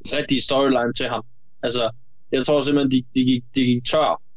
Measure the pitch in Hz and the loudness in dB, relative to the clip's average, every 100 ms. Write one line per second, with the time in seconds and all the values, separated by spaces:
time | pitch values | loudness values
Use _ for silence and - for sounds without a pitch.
0 | - 139 143 135 - 135 139 127 120 127 | -2 0 0 -2 2 2 2 2 0 -2
1 | 127 117 - - - - 123 120 113 120 | -4 -6 -8 -14 -16 -8 -4 -2 -2 -4
2 | - - - 135 127 147 135 143 139 131 | -12 -14 -4 -2 2 2 4 2 4 2
3 | - 131 127 127 - - 123 120 117 156 | 0 0 2 2 0 0 2 2 2 2
4 | 135 85 - | 2 0 -6